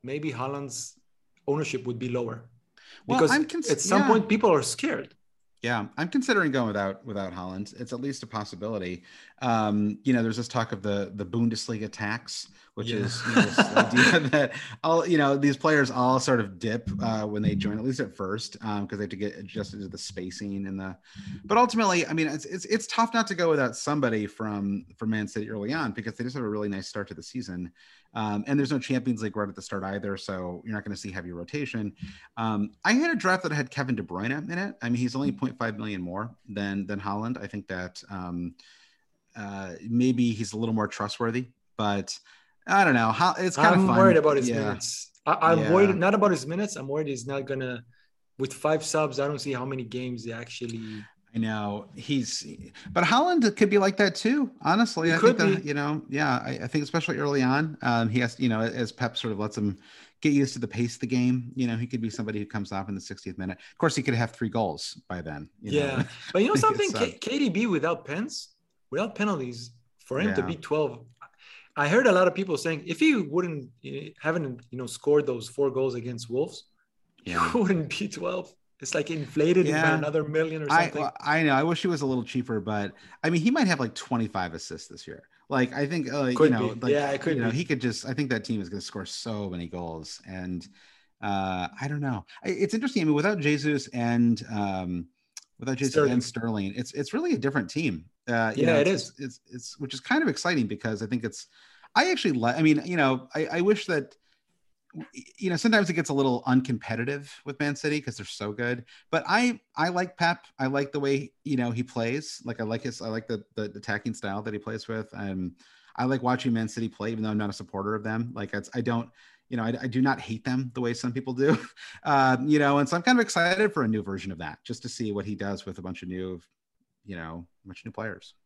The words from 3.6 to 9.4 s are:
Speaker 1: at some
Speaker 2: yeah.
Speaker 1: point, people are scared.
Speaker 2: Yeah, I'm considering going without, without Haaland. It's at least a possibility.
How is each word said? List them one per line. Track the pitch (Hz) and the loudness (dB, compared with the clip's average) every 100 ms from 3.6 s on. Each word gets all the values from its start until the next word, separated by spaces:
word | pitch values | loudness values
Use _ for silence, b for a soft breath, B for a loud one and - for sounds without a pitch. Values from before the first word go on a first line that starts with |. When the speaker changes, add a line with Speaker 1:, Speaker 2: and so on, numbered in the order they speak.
| - | 0
Speaker 1:
at | 147 | 0
some | - 196 | 4 4
Speaker 2:
yeah. | 277 | 6
Speaker 1:
point, | 226 208 | 6 4
people | 208 214 | 2 6
are | 156 | 4
scared. | 127 - 302 - 139 _ _ _ _ _ | 2 -4 -4 -4 -8 _ _ _ _ _
Speaker 2:
Yeah, | 117 120 107 - | -2 -2 -4 -6
I'm | 170 | -2
considering | 277 262 214 160 | 0 2 2 4
going | 131 117 | 2 0
without, | 101 98 98 123 | 0 -2 -4 -8
without | 101 95 | -6 -6
Haaland. | 90 92 92 104 - | -6 -8 -8 -10 -10
It's | 120 | -10
at | 123 | -6
least | 139 135 | -6 -8
a | 113 | -8
possibility. | 110 104 92 104 110 90 90 B B B B | -8 -8 -8 -6 -6 -6 -8 B B B B